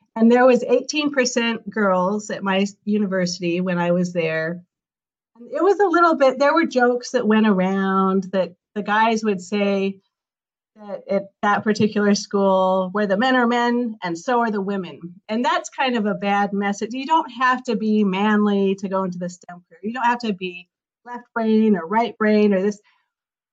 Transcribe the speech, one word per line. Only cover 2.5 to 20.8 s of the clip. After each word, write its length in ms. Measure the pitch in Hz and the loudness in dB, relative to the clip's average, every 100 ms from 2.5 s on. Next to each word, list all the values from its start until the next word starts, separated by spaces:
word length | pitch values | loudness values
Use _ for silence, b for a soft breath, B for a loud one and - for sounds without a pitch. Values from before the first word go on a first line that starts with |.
| 190 | -2
s-, 140 | 202 - - | -2 -4 -4
university 760 | 208 202 185 180 175 175 170 | -2 0 -2 -2 -4 -4 -2
when 160 | 185 175 | -2 -2
I 140 | 175 | 0
was 220 | 175 180 | 0 0
there. 500 | 175 160 160 160 175 - _ _ _ _ _ _ 233 | -2 -2 -2 -4 -8 -14 _ _ _ _ _ _ -20
And 160 | 240 | -10
it 120 | 269 | 0
was 160 | 349 359 | 2 2
a 60 | 403 | 2
little 300 | 330 339 277 | 4 4 4
bit, 240 | 269 254 | 2 4
there 160 | 285 320 | 2 2
were 100 | 330 | 0
jokes 460 | 247 247 247 - | 2 2 0 -2
that 160 | 247 214 | -2 2
went 180 | 220 220 | 4 4
around 800 | 190 185 190 190 190 190 190 185 | 2 0 0 0 2 2 0 0
that 240 | 190 175 - _ | -2 -4 -8 _
the 80 | 214 | -8
guys 420 | 208 208 226 226 | -2 0 2 0
would 180 | 220 190 | -2 -4
say 580 | - 208 202 196 196 190 _ _ _ _ _ _ _ 214 | -4 -2 0 0 -2 -6 _ _ _ _ _ _ _ -20
that 280 | 208 190 - | -14 -12 -4
at 160 | 196 - _ | -4 -4 _
that 200 | 208 208 | 0 0
particular 520 | 214 208 214 208 208 202 | 0 0 0 2 2 0
school 760 | - 202 196 190 185 190 185 | -2 0 2 2 2 0 -2
where 120 | 196 208 | -2 -2
the 120 | 196 | 0
men 180 | 262 254 | 2 2
are 120 | 233 | 2
men 500 | 240 240 240 247 214 | 0 0 -2 -4 -6
and 160 | 180 170 | -8 -6
so 220 | - 240 | -2 0
are 120 | 233 | 0
the 100 | 208 | -2
women. 380 | 190 202 170 139 170 175 - | -4 -6 -8 -12 -18 -16 -8
And 160 | 226 269 | -4 -2
that's 240 | 339 - | -2 -4
kind 260 | - 262 240 | -4 -2 -2
of 120 | 208 | -2
a 80 | 185 | -2
bad 360 | 202 202 202 | -2 0 0
message. 420 | 202 202 202 214 | -2 -2 -4 -6
You 120 | 254 277 | -6 0
don't 240 | 320 320 | 0 0
have 340 | 233 254 254 254 | -2 0 0 -2
to 100 | 208 | -2
be 280 | 220 214 | 0 2
manly 680 | 202 185 214 208 208 202 196 190 | 2 2 2 2 2 2 0 -2
to 140 | 196 | -4
go 140 | 190 | -4
into 160 | 190 175 | -4 -6
the 100 | 180 | -10
stem 340 | 175 - 175 _ | -12 -20 -20 _
career. 100 | 165 | -12
You 100 | 208 | -10
don't 120 | 247 240 | -2 -2
have 140 | 240 | 0
to 140 | 233 | -4
be 340 | 185 185 175 175 _ | -6 -8 -10 -20 _